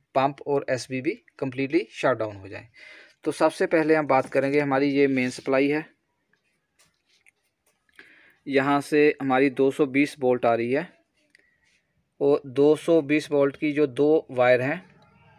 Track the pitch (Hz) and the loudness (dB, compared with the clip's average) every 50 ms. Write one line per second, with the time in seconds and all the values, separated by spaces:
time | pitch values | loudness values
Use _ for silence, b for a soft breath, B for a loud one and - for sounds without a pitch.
0 | _ _ - 135 131 143 143 - - - 143 139 - - 131 120 - - 131 131 | _ _ -2 -2 -2 -2 -4 -8 -6 -4 -4 -4 -2 -4 -6 -6 -6 -8 -10 -6
1 | 127 160 220 - _ _ _ - 143 135 120 127 135 135 151 175 220 - - - | -6 -6 -6 -8 _ _ _ -10 -8 -8 -6 -6 -4 -2 -2 -2 -4 -4 -8 -4
2 | - 143 127 113 110 107 101 98 95 98 101 95 - - B B B B B B | -2 -2 -2 -2 -4 -8 -10 -14 -16 -16 -16 -16 -18 -20 B B B B B B
3 | B B B _ - 156 143 - 165 156 - - 190 175 180 165 156 151 160 156 | B B B _ -6 -6 -2 0 0 0 0 -2 -2 0 0 0 2 2 2 2
4 | 151 135 139 135 131 - - 139 131 139 139 147 147 143 139 135 143 143 135 139 | 2 2 0 0 0 0 -2 -2 0 0 0 0 0 0 0 0 0 0 2 2
5 | 143 135 135 131 127 127 127 - - - 139 131 143 139 147 156 160 - _ _ | 2 2 2 -2 -2 -4 -6 -8 -4 -2 0 0 0 0 -2 -4 -6 -10 _ _
6 | _ _ _ _ _ _ _ _ _ _ _ _ _ _ _ _ _ _ _ _ | _ _ _ _ _ _ _ _ _ _ _ _ _ _ _ _ _ _ _ _
7 | _ _ _ _ _ _ _ _ _ _ _ _ _ _ _ _ _ _ _ b | _ _ _ _ _ _ _ _ _ _ _ _ _ _ _ _ _ _ _ b
8 | b b b b b b b b b 147 135 135 135 143 143 143 139 - 156 151 | b b b b b b b b b 0 0 2 2 2 0 0 0 0 2 4
9 | 147 151 - - 139 135 127 131 139 143 127 123 135 135 135 - 151 135 123 139 | 4 4 2 0 -2 0 2 2 2 2 2 2 0 0 2 0 -2 0 0 0
10 | 147 143 - - 127 127 123 123 131 120 117 113 117 120 131 147 175 - _ _ | 0 -2 -4 -2 0 0 0 2 2 0 0 0 0 -2 -4 -4 -4 -8 _ _
11 | _ _ _ _ _ _ _ _ _ _ _ _ _ _ _ _ _ _ _ _ | _ _ _ _ _ _ _ _ _ _ _ _ _ _ _ _ _ _ _ _
12 | _ _ _ - 143 143 143 143 - 139 123 135 143 151 156 147 - - 170 160 | _ _ _ -2 0 0 0 0 -2 -4 0 2 4 4 4 2 0 0 0 2
13 | 147 135 151 151 147 - 151 143 139 139 135 - 160 151 143 147 151 135 123 131 | 2 0 -2 -2 -2 -2 0 0 0 0 -2 -4 -6 -4 0 0 -2 -2 0 0
14 | 143 151 156 160 - - 131 123 123 123 127 120 123 135 160 180 - _ _ _ | 2 2 2 0 0 -4 -2 2 4 4 4 2 2 -2 -6 -8 -12 _ _ _
15 | _ _ _ _ _ _ _ | _ _ _ _ _ _ _